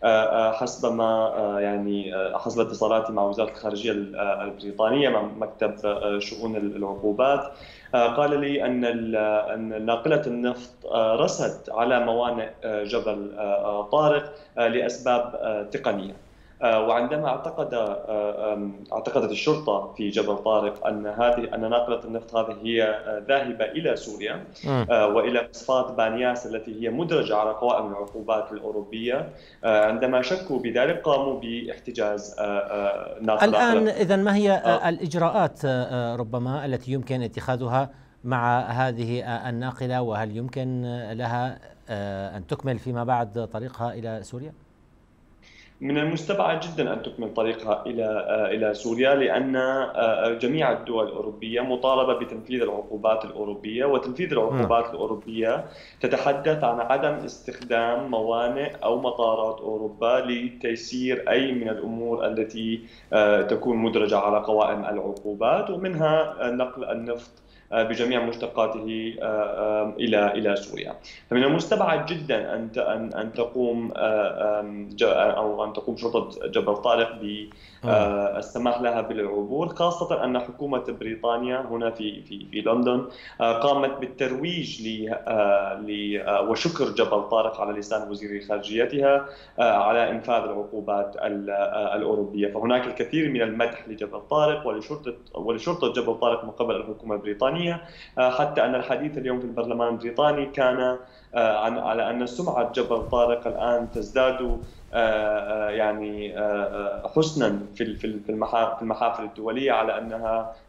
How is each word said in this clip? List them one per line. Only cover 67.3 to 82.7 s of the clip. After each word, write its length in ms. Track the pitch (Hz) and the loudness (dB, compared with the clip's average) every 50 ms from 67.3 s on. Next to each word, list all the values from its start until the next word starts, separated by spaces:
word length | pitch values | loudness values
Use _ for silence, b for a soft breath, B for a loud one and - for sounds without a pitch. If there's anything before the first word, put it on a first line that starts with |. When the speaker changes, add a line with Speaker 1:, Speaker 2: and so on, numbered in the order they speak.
| - _ b b b b b b 101 | -20 _ b b b b b b 0
Speaker 1:
آه، 100 | 113 113 | 2 2
بجميع 420 | 113 120 - 120 123 127 120 117 | 2 2 0 0 2 2 2 0
مشتقاته، 920 | 117 117 - 120 - - 120 110 107 110 110 107 110 113 110 110 113 113 110 117 | 0 -2 -4 -6 -4 0 2 2 2 0 -4 -6 -4 -4 -4 -4 -6 -6 -4 -4
آه، 600 | 110 107 107 107 104 104 - 107 107 107 107 107 | -2 0 0 0 0 0 -2 0 0 2 2 0
آم، 80 | 110 | 0
إلى، 420 | 104 - 120 113 107 104 104 101 101 | -2 -2 0 2 4 4 4 4 2
إلى 240 | 98 101 101 98 | 2 0 0 0
سوريا. 380 | 98 - - - - - - - - B B B B B B | 0 -2 -6 -8 -8 -8 -8 -10 -12 B B B B B B
فمن 140 | 120 123 131 | 2 4 4
المستبعد 640 | 139 156 165 170 - 214 196 196 170 160 151 151 | 6 4 2 2 0 2 2 2 2 2 0 0
جدا 480 | 156 180 160 147 131 120 107 - - 95 | -2 -6 -6 -2 -2 0 0 0 -2 -4
أن 180 | 113 113 113 113 | -6 -6 -6 -4
ت-، 60 | 123 | -2
أن، 340 | - - 107 113 113 110 - | 0 0 0 -2 -4 -6 -6
أن 200 | 92 110 113 - | -6 -6 -6 -2
تقوم، 600 | 120 117 120 - 131 123 120 117 117 117 107 - | -2 -2 -2 0 0 0 2 0 0 -2 -4 -2
آه، 640 | - 95 110 110 107 104 - - - 104 107 104 104 | 0 0 2 4 4 2 2 0 0 0 0 0 0
آم، 280 | 104 104 104 104 101 101 | -2 -4 -8 -10 -10 -10
ج-، 160 | 104 104 117 | -2 2 4
أو 600 | 107 92 - 98 107 - - 110 107 104 107 107 | 4 6 6 6 4 4 4 2 0 0 0 -2
أن 80 | 107 - | -4 -4
تقوم 240 | - - - 113 | -6 -4 -4 -6
شرطة 520 | 107 117 117 117 113 98 - - - - - | -2 -4 0 0 0 -2 -2 -6 -6 -6 -2
جبل 280 | - 113 98 104 104 | 0 0 2 2 2
طارق 420 | 104 - 123 117 113 113 113 - - 107 | 2 4 4 4 4 4 0 -2 -8 -8
ب-، 260 | 104 104 104 104 - B B B B B B B | -8 -8 -8 -10 -12 B B B B B B B
Speaker 2:
آه. 40 | 117 | 2
Speaker 1:
آه، 500 | 107 107 104 101 101 101 101 101 101 101 | 4 4 4 4 2 2 0 0 0 -2
السماح 420 | 101 - - 120 120 120 120 120 | -6 -6 -4 -2 0 0 0 2
لها 200 | 123 120 117 113 | 0 0 0 0
بالعبور، 680 | 110 - 110 110 104 101 101 104 104 104 127 147 170 170 | -2 -2 -2 -2 -2 0 0 -2 -2 -2 -2 -2 -2 -2
خاصة 560 | - - 170 175 175 - 175 170 170 - - | 0 0 0 2 2 0 -2 -2 0 0 0
أن 140 | 127 127 123 | 0 0 0
حكومة 460 | 120 - 127 - 147 143 135 120 - - 113 104 | -2 -4 -8 -8 -4 -2 -2 -2 -2 -4 -8 -8
بريطانيا 600 | 110 113 113 110 - 117 117 120 123 127 127 131 | -6 -8 -8 -4 -2 0 0 0 0 -2 -4 -4
هنا 300 | 131 117 117 117 117 113 | -4 -4 -4 -2 -2 -2
في، 320 | 110 - 107 104 101 98 - | -4 -4 -6 -8 -8 -8 -14
في، 240 | - 104 98 98 - | -14 -14 -14 -14 -8
في 100 | 104 104 | -8 -4
لندن، 480 | 107 113 | 0 2